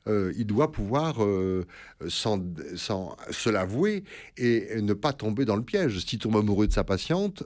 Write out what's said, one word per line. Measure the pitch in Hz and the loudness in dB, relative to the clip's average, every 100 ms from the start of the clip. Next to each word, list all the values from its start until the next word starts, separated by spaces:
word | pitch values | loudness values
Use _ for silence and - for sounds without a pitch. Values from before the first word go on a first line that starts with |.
| 110 | -2
euh, | 104 92 - | 0 0 -2
il | 107 | 0
doit | 104 156 | 2 2
pouvoir, | 147 101 139 160 117 | 0 -2 0 0 2
euh, | 101 98 95 92 87 - - - 85 | 2 2 0 0 -4 -12 -20 -12 -6
s'en, | - 113 101 90 82 73 90 | -2 0 0 -2 -8 -10 -8
s'en, | - 95 87 - - | -4 -4 -6 -10 -10
se | - 117 | -4 0
l'avouer | 104 92 120 208 202 - - - - | 2 0 0 0 0 -6 -16 -18 -2
et | - 113 95 110 | 2 2 0 0
ne | 104 | 0
pas | 101 151 | 2 0
tomber | - 110 107 117 | 0 -2 0 2
dans | 101 | 0
le | |
piège. | 120 202 151 92 - | 0 0 0 0 -4
S'il | 113 | -4
tombe | 113 107 | 2 4
amoureux | 104 98 104 | 4 4 4
de | |
sa | - | 2
patiente, | 92 95 - 175 202 - | 2 0 0 0 0 -4